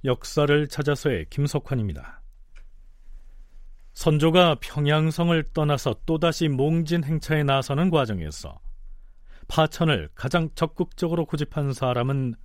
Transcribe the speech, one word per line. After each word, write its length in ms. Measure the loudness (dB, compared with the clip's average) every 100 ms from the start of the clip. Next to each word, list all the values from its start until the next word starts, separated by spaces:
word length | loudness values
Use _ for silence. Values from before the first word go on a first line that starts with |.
역사를 600 | 0 -2 0 2 4 4 2
찾아서의 600 | -2 0 0 0 0 -2
김석환입니다. 880 | -2 0 -2 -2 -2 -2 -6 -12 -16 -20 -20 -20 -20 -18 -20 -20 -20 -16 -16 -16 -18 -18 -18 -18 -18 -20
선조가 600 | -2 2 4 6 6 6 4
평양성을 800 | -4 0 2 4 2 2 2 2 0
떠나서 400 | 0 2 2 0 -4
또다시 440 | -2 2 2 2 0
몽진 560 | 2 2 2 2 0
행차에 400 | 0 -2 0 2
나서는 460 | 4 2 2 2 4
과정에서 680 | 4 2 -2 -4 -8 -12 -12 -12 -12 -14 -14 -18 -20 -20 -18 -2
파천을 600 | 2 2 2 2 2 -2 -6
가장 340 | -2 0 0 -2
적극적으로 680 | -4 -2 -6 -2 -2 0 -2
고집한 460 | -4 -4 -2 -2
사람은 600 | 0 0 0 0 0 -2 -6